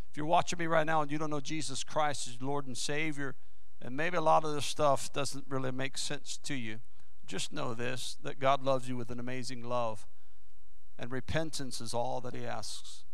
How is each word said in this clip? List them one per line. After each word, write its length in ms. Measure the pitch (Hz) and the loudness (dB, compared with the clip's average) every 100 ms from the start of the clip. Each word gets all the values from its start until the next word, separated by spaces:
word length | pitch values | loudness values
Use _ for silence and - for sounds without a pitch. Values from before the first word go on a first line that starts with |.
| - | -2
If 60 | 143 | -2
you're 100 | 151 | 2
watching 320 | 175 - 175 | 2 2 2
me 80 | 165 | 2
right 180 | 165 | 2
now 180 | 156 160 | 4 2
and 100 | 147 | 2
you 60 | 151 | 0
don't 120 | 156 | 0
know 100 | 147 | 0
Jesus 440 | - 156 135 131 | 0 0 0 -2
Christ 420 | - 156 147 135 - | 0 0 2 0 -2
as 160 | 123 | -2
Lord 240 | 135 143 135 | 0 0 -2
and 100 | 120 | -2
Savior, 600 | - 147 160 143 135 - - - - - | 0 0 0 0 -2 -2 -2 -2 -2 -2
and 160 | 120 135 | -2 -2
maybe 200 | 170 175 | 0 2
a 40 | |
lot 240 | 156 160 | 4 4
of 80 | 156 | 4
this 140 | 147 - | 0 0
stuff 460 | - 151 131 - | 2 4 4 2
doesn't 340 | 143 135 139 139 | 0 0 0 0
really 220 | 135 131 | 0 0
make 260 | 127 135 - | 0 -2 0
sense 400 | - 143 - - | 0 0 -2 -2
to 160 | - | 0
you, 260 | 139 113 110 - - - - | 0 0 -2 -2 -2 -2 -2
just 280 | - - - | -2 -2 0
know 200 | 160 131 | 0 0
this, 440 | 117 123 127 - - | 0 0 0 0 0
that 180 | 135 - | 0 2
God 240 | 135 139 | 2 2
loves 240 | 131 131 123 | 2 2 2
you 80 | 123 | 0
with 140 | 110 | 0
an 100 | 123 | -2
amazing 420 | 123 127 117 123 | -2 -2 -2 -2
love. 460 | 120 123 113 107 - - - - - - - - - - | 0 0 0 0 -2 -2 -2 -2 -2 -2 -2 -2 -2 -2
And 120 | 123 | -2
repentance 720 | 127 - 156 160 - 135 - | -2 0 0 0 0 0 -2
is 140 | 113 | -2
all 260 | 117 127 127 | 0 0 -2
that 140 | 127 | -2
he 100 | 123 | -2
asks, 600 | 120 113 110 - - - - | -2 -2 0 0 0 -2 -2